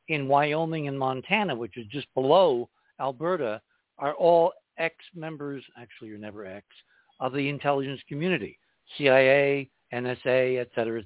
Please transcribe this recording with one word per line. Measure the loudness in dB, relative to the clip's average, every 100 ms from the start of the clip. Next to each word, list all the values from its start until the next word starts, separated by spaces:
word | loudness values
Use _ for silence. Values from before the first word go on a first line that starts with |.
| -6
in | -4 2
Wyoming | 2 4 0 -2 -4 -4
and | -4
Montana, | -4 -4 -2 -2 0 -4
which | -8 -12
is | -12
just | -12 -8
below | -2 4 6 6 2 -4 _ _ -10
Alberta, | -8 -6 -4 -2 -4 -6 _ _ _ -8
are | -6
all | 2 6 6 4 0 _ -6
ex-members, | -6 -6 -18 -14 -12 -10 -10 -10 -14 -20
actually | -20 -18 -16
you're | -14
never | -14 -14 -14
ex, | -14 -18 _ _ _ _ -8
of | -4
the | -2 -4
intelligence | -2 0 0 -2 -8 -10
community, | -4 -2 -2 -4 -12 _ _ _ -2
C | 4
I | 6
A, | 6 6 4 0 -4 _ _
N | -6 -6
S | -4 0
A, | 2 2 -2
et | -4 -4
cetera, | -4
et | -4